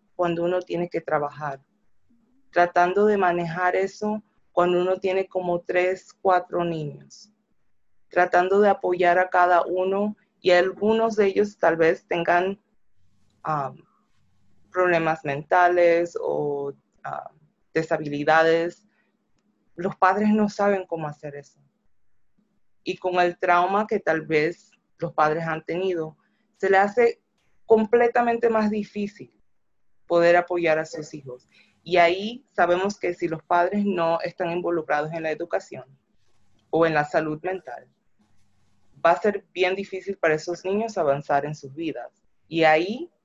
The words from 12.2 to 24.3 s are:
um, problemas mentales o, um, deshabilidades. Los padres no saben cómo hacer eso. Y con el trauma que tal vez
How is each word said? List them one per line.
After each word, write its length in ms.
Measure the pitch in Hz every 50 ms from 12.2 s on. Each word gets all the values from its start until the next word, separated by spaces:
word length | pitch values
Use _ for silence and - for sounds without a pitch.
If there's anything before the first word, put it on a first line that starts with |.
| 170 170 170 175 185 190 202 - _ _ _ _ _ _ _ _ _ _ _ _ _ _ _ _ -
um, 360 | 156 156 147 139 135 135 139 - _ _ _ _ _ _ _ _ _ _ _ _ _ _ _ _ _
problemas 520 | - 180 180 180 175 165 160 160 160 160 -
mentales 960 | 147 139 143 151 - 185 180 180 175 180 175 175 170 170 170 170 170 - -
o, 520 | - - 147 147 147 147 143 143 139 143 139 _ _ _ _ _ -
um, 320 | 143 139 - - - _ _ _ _ _ _ _ _ -
deshabilidades. 1120 | 160 160 160 170 151 156 147 147 143 147 151 156 160 165 165 165 165 165 175 - _ _ _ _ _ _ _ _ _ _ _ _ _ _ _ _ _ _ _ _
Los 200 | - 175 196 -
padres 340 | - 190 185 190 208 214 214
no 200 | 214 214 208 208
saben 360 | - - 202 202 202 190 185
cómo 220 | - 170 165 156
hacer 280 | 151 151 _ - 147 139
eso. 240 | 143 139 _ _ _ _ _ _ _ _ _ _ _ _ _ _ _ _ _ _ _ _ _ _ _ _ _ _ _ -
Y 140 | - 185
con 220 | - - 185 180 180
el 180 | 180 175 175
trauma 480 | - - 180 175 175 180 180 196 208 220
que 140 | 214 220 196
tal 220 | - - 160 160
vez 500 | 156 156